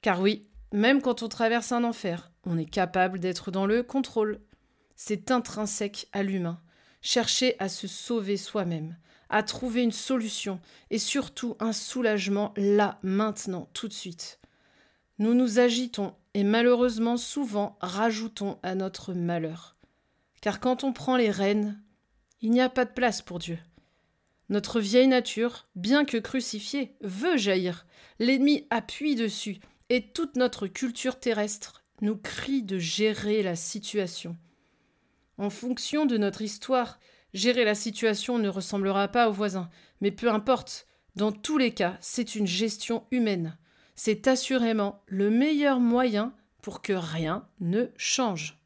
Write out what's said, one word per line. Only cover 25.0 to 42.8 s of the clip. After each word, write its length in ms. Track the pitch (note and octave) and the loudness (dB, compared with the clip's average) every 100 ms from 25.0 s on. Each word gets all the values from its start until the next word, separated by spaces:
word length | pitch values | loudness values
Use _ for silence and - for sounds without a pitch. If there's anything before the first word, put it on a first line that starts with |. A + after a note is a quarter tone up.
| C4 | 8
nature, 580 | B3+ A#3+ - A#3 A#3+ _ | 6 2 -2 -4 -4 _
bien 300 | F#3 F#3+ C#4+ | -8 2 4
que 140 | C#4 A#3 | 4 0
crucifiée, 760 | - C4+ A#3+ G#3+ - C#4+ B3+ - | -2 -4 -4 -8 -6 -6 -6 -8
veut 360 | G3+ F#3+ E4 D4+ | -8 -2 2 2
jaillir. 480 | G3+ F#3 F3+ F3 - - - _ | 2 2 0 -4 -14 -20 -20 _
L'ennemi 440 | A#3+ C4+ C#4 D4 - | 2 4 4 2 0
appuie 460 | A#3 A3 - D4 A#3+ | -4 -4 -6 -2 0
dessus 420 | A3+ - G#3 F#3 - _ _ | -2 -4 -8 -10 -16 _ _
et 240 | B3 - | 0 0
toute 240 | - E4 B3 | -6 -4 0
notre 320 | B3 - G3 | 0 0 -8
culture 500 | - C4 A#3+ B3+ B3+ | -4 -6 -2 -4 -2
terrestre 640 | B3 G#3+ G#3 - - - _ _ | -2 0 -2 -4 -10 -18 _ _
nous 160 | G#3 G#3+ | -2 -2
crie 460 | - - - C4+ | -8 -8 -2 -2
de 160 | G3+ F#3+ | -2 -4
gérer 640 | E3 G3 G#3+ G#3+ G#3 G#3+ | -2 0 0 0 0 0
la 140 | F#3+ E3+ | 0 -2
situation. 800 | - G#3 - G#3 F3+ - F3 E3+ _ _ _ _ _ _ _ _ _ - | -6 -6 -4 -4 -4 -6 -10 -14 _ _ _ _ _ _ _ _ _ -6
En 140 | G3+ | -6
fonction 560 | G3+ B3 B3 - D4+ D4 | -4 -6 -4 -2 2 2
de 100 | A#3 | 2
notre 260 | G3+ G3 | 0 -2
histoire, 580 | G#3+ - - B3+ A#3 - _ _ _ | -8 -8 0 0 0 -8 _ _ _
gérer 300 | F#3+ A3+ A#3+ | 0 2 4
la 100 | A3 | 4
situation 640 | G#3 A3+ G#3 A3+ G#3 - A#3+ | 2 -2 0 0 0 0 0
ne 100 | G3+ | 0
ressemblera 600 | F#3+ F3+ G3+ G3 G3 G3 | -2 -2 0 0 2 2
pas 200 | A#3+ A3+ | 4 4
au 40 | |
voisin, 360 | G3 G#3 F#3 E3+ - _ _ | 2 -2 -2 -8 -14 _ _
mais 120 | G3+ | -2
peu 180 | G3+ A#3 | 2 0
importe, 560 | G#3+ G#3+ B3 - - - _ _ - | 2 2 0 0 -14 -16 _ _ -2
dans 160 | G#3+ | -2
tous 260 | G#3 - D4+ | -2 0 2
les 160 | B3 | 2
cas, 240 | A#3 F3+ F#3 | 2 -2 -2
c'est 360 | - - A3+ G#3+ | -4 -2 -2 -2
une 100 | G3 | -2
gestion 580 | F3 A3 G3+ | 0 -2 -2